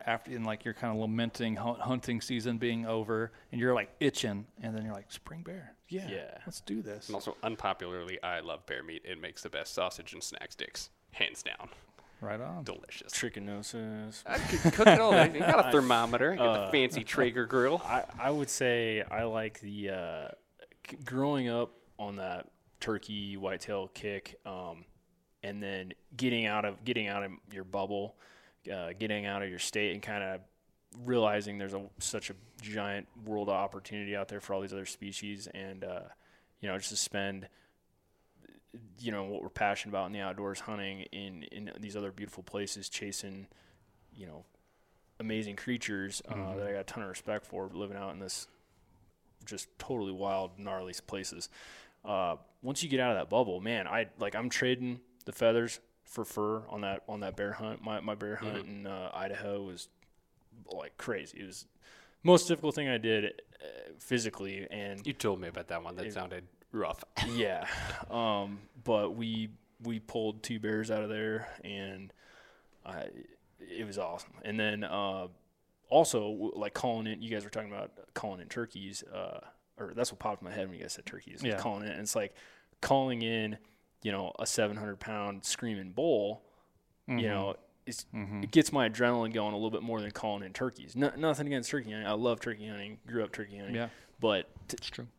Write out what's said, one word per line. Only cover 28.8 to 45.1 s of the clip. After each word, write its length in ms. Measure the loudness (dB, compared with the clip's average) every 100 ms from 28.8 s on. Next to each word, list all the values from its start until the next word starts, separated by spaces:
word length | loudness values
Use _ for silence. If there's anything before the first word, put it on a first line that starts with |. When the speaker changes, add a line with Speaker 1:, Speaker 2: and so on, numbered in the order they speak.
| -6 -2
Speaker 2:
getting 260 | 0 0 0
out 160 | -2
of 40 | -2
your 100 | -4
state, 320 | -2 2 2
and 100 | 0
kinda 380 | -4 -4 -2 -6 -10 _ _ _ _ -10
realizing 540 | 2 6 6 6 0 -6
there's 160 | -6
a, 140 | -6 -8 -8
such 300 | -4 -4 -6
a 40 | -10 -16 -16
giant 460 | -6 -2 -2 -4 -6 -12
world 240 | -4 -2 2
of 60 |
opportunity 600 | 2 2 -4 -8 -6 -4 -4
out 100 | -4
there 140 | -6
for 140 | -2
all 60 | -2
these 120 | -2
other 140 | -6 -8
species, 600 | -8 -8 -8 -6 -8 -10
and, 360 | -10 -10 -8
uh, 160 | -8 -8 -10 -18 _ -20 _ -8
you 80 | -4
know, 80 | -4
just 120 | -4
to 60 | -4
spend, 520 | -2 0 -2 -4 -10 _ _ _ _ _ _ _ _ _ -20 -20 _ -18 -18 -8
you 100 | -4
know, 120 | -4
what 180 | -4 -6
we're 60 | -6
passionate 440 | 2 2 2 0
about 140 | -2 -2
in 60 |
the 80 | -2
outdoors, 400 | -4 -4 -4 -4
hunting 400 | -6 -4 -4 -6 -10
in, 300 | -10 -10 -10
in 280 | -12 -10 -10 -10
these 160 | -8 -6
other 160 | -6
beautiful 300 | -8 -12 -12
places, 460 | -8 -6 -6 -6 -6
chasing, 580 | -6 -6 -6 -8 -10 -14 -20 -20 -20 _ _ _
you 120 | -16 -14
know, 180 | -16 -18 _ _ _ _ _ _